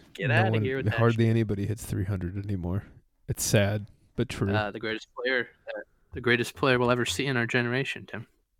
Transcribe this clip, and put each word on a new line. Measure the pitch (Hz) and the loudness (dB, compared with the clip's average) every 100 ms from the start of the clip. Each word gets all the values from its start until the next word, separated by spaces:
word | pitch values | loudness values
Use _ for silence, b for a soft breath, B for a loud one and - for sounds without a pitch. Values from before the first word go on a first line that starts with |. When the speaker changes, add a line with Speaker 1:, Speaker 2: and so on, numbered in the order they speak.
| B | B
Speaker 1:
Get | - - | -4 2
Speaker 2:
No | 160 | 4
Speaker 1:
outta | 190 | 4
Speaker 2:
one, | 110 | 2
Speaker 1:
here | 131 135 | 0 -2
with | 110 | 0
that | 113 | 4
Speaker 2:
hardly | 117 113 113 | 4 4 4
Speaker 1:
shit. | |
Speaker 2:
anybody | 113 107 98 101 | 4 2 -2 -4
hits | 107 - | -4 -4
three | 104 95 | -4 -2
hundred | 95 90 101 | -4 -6 -6
anymore. | 101 95 87 98 - - _ _ - | -6 -4 -2 -4 -6 -14 _ _ -8
It's | - | -4
sad, | - 113 101 107 104 _ _ - | 2 4 4 0 -6 _ _ -4
but | 117 | -4
true. | - 98 | -2 0
Speaker 1:
Uh, | 107 104 | 0 0
the | 107 | -4
greatest | 110 110 - - | -6 -6 -8 -6
player, | 123 127 117 _ - | -2 0 -2 _ -12
uh, | 107 - _ _ | -12 -12 _ _
the | 139 | -4
greatest | 120 120 113 - | 2 2 0 0
player | 139 123 | 2 4
we'll | 123 | 4
ever | 123 120 | 2 0
see | - 139 | -2 0
in | 123 | 0
our | 117 | 0
generation, | 127 120 127 139 - - | 0 0 -2 -4 -8 -12
Tim. | 101 - _ _ _ | -14 -14 _ _ _